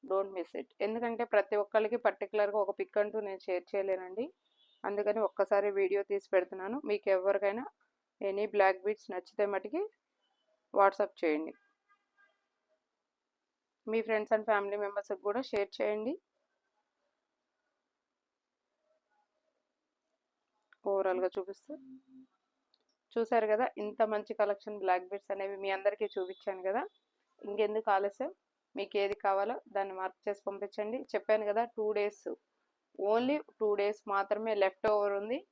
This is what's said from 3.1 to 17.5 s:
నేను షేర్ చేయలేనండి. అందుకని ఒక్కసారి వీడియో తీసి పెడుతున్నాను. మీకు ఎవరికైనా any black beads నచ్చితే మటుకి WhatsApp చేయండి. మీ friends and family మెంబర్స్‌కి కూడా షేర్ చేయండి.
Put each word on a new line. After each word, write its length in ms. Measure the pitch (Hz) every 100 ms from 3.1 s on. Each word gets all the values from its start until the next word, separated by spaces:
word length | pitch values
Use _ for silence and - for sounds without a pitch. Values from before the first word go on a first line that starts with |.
| 214
నేను 200 | 208 190
షేర్ 240 | - 180 175
చేయలేనండి. 580 | 202 196 185 185 190 277 _ _ _ _ _
అందుకని 360 | 190 202 202 208
ఒక్కసారి 480 | 202 - 196 202 208
వీడియో 300 | 196 196 202
తీసి 240 | 196 202 -
పెడుతున్నాను. 480 | 190 180 190 190 254
మీకు 240 | 302 208 -
ఎవరికైనా 540 | 190 190 196 196 214 277 _ _ _ _ _
any 240 | 196 196 208
black 300 | 208 190 185
beads 240 | 190 214 -
నచ్చితే 380 | 185 - - 202
మటుకి 360 | 196 196 302 415 _ _ _ _ _ _ _ _
WhatsApp 380 | - 196 196 208 -
చేయండి. 360 | 170 151 160 - _ _ _ _ _ _ _ _ _ _ _ _ _ _ _ _ _ _ _ _ _ _ -
మీ 140 | 220
friends 300 | 220 220 208
and 160 | 220 214
family 320 | 214 202 202
మెంబర్స్‌కి 440 | 202 202 202 190
కూడా 200 | 202 214
షేర్ 280 | 269 214 202
చేయండి. 420 | - 214 214 220 349 _ _ _ _ _ _ _ _ _ _ _ _ _